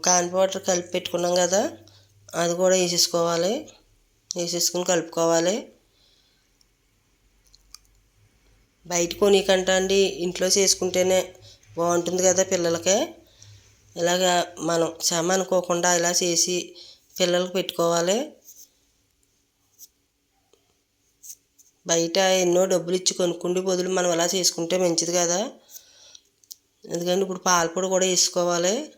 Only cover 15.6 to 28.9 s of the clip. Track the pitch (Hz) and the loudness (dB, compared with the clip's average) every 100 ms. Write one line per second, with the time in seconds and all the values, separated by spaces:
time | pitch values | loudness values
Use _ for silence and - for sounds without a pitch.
15.6 | 180 175 175 175 170 180 180 165 180 180 | 0 0 2 2 2 0 0 0 0 -2
16.6 | - - - - _ - 180 175 180 185 | -6 -16 -20 -20 _ -4 0 0 0 -4
17.6 | 180 - 170 170 170 214 302 - - - | -6 -2 0 0 0 -2 -4 -12 -20 -20
18.6 | - _ _ _ _ _ _ _ _ _ | -20 _ _ _ _ _ _ _ _ _
19.6 | _ _ - _ _ _ _ _ _ _ | _ _ -20 _ _ _ _ _ _ _
20.6 | _ _ _ _ _ _ - - _ _ | _ _ _ _ _ _ -20 -20 _ _
21.6 | _ _ 170 170 170 180 190 185 180 175 | _ _ -2 0 0 2 2 4 4 4
22.6 | 190 180 165 180 185 - 180 170 175 180 | 4 2 0 -2 -2 0 -2 -2 -2 -2
23.6 | 190 180 180 185 175 165 175 185 170 - | 0 -2 0 0 0 0 0 0 0 -2
24.6 | 170 185 180 165 165 175 170 175 247 - | -2 0 2 0 0 0 0 -2 -4 -10
25.6 | _ - _ _ - - _ _ _ - | _ -20 _ _ -20 -20 _ _ _ -20
26.6 | _ _ - 170 175 180 190 180 190 180 | _ _ -10 -6 0 0 0 -2 2 2
27.6 | 165 175 185 185 185 180 - 180 175 175 | 2 -2 -2 0 0 0 0 0 0 0
28.6 | 175 233 302 | 0 -2 -6